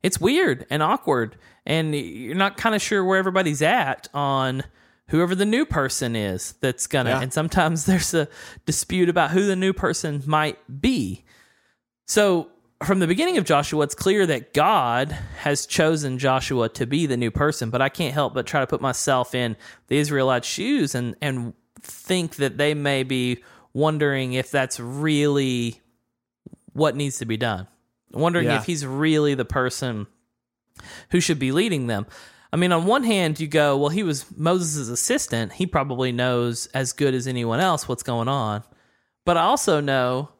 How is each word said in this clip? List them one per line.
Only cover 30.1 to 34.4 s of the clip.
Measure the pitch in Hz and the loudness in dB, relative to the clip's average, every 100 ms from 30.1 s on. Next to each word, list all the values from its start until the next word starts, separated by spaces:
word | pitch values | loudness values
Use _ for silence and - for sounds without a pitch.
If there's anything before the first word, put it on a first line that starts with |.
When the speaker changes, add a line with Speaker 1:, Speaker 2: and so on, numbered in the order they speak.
| _ _ _ _ _ _ - - - - | _ _ _ _ _ _ -20 -20 -20 -2
Speaker 1:
who | 180 | 0
should | 160 147 | 2 0
be | 131 | 0
leading | 147 180 160 120 | 2 0 0 -2
them. | 104 104 - - - _ | -2 -4 -14 -20 -20 _
I | 165 | 0
mean, | 180 | 2
on | 170 180 | 2 4
one | 262 | 2
hand, | 233 202 165 151 | 2 2 2 -2
you | 156 | 0
go, | 156 147 139 | 4 4 4
"Well, | 147 | 2
he | 180 | 0
was | 185 139 - | 0 -2 -6
Moses' | - | -2